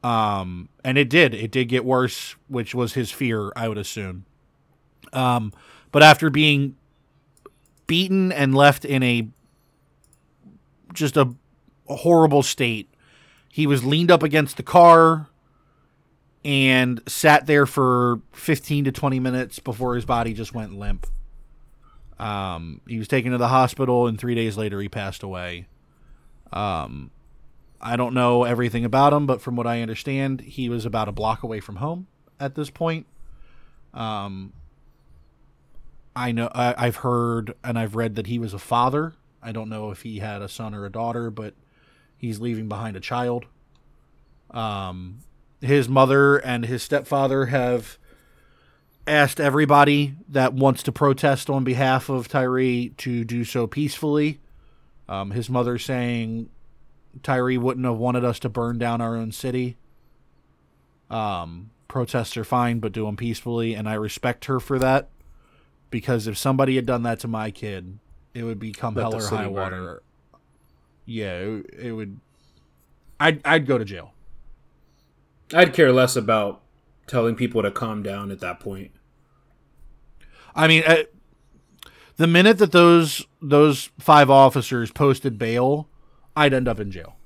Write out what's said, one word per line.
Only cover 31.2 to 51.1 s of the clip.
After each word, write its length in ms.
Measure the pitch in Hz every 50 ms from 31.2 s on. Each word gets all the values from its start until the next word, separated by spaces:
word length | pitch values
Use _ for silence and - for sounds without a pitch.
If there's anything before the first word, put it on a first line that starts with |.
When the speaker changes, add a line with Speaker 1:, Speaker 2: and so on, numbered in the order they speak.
| 107 110 110 - -
Speaker 1:
away 160 | 117 110 107
from 180 | - - 104
home 300 | 92 131 156 170 180 185 _ _ _ _ _ _ _
at 160 | 139 139 139
this 140 | 156 151 139
point. 360 | _ - 170 165 160 160 - _ _ - - - - - - - - - - - _ - - _ -
Um, 600 | - 113 110 110 104 98 101 98 95 95 95 - - - - _ _ _ _ _ _ _ _ - - _ _ _ _ _ _ _ _ _ _ - - - - - - - - _
I 160 | 123 123 123
know, 180 | 117 117 117 120 -
I, 200 | 123 123 123 123
I've 200 | - 120 120 113
heard 560 | - - 127 123 120 120 117 117 117 110 104 - _ -
and 140 | 123 117 117
I've 160 | 113 101 101
read 200 | 113 117 113 104
that 120 | 113 104
he 120 | 98 120 117
was 140 | 117 107 98
a 60 | 95
father. 540 | - - 123 120 123 131 131 147 160 165 160 _ _ _ _ _
I 100 | - 113
don't 180 | 110 113 110 110
know 220 | 110 107 107 107
if 100 | 98 -
he 180 | - 117 110 101
had 220 | 104 107 104 101
a 80 | 101 98
son 240 | - - 113 110 104
or 120 | 104 101
a 60 | 98
daughter, 380 | 95 110 117 117 117 120 117 113
but 220 | 104 110 107 107 _ _ _ _ _ _ _ _ _ _ _ _ _
he's 220 | _ - 120 110 101
leaving 260 | 113 120 117 110 110
behind 300 | 107 104 104 113 113 101
a 20 | 95
child. 460 | 95 - 127 120 123 123 120 120 - - _ _ _ _ _ _ _ _ _ _ _ _ _ _ _ _ _ _ _ _
Um, 680 | - 120 113 110 104 98 98 92 90 90 92 90 98 120 - - _ _ _ _ _ _
his 260 | - 127 143 143 123
mother 500 | 113 135 135 135 127 139 139 139 143 143
and 280 | 143 - 127 123 120 117
his 180 | 110 127 117 -
stepfather 640 | - 147 143 131 - 147 139 135 135 135 135 135
have 500 | 117 135 135 123 123 123 120 110 - - _ _ _ - _ _ _ _ _ _ _ _ _ _ _ _ _ _ _ _ _ -
asked 320 | - 151 151 143 139 - -
everybody 760 | 147 143 135 151 151 139 147 143 143 147 143 147 147 139 139 160 -
that 260 | - 139 139 131 127 131
wants 300 | 131 135 139 127 - -
to 80 | -
protest 580 | - - 151 139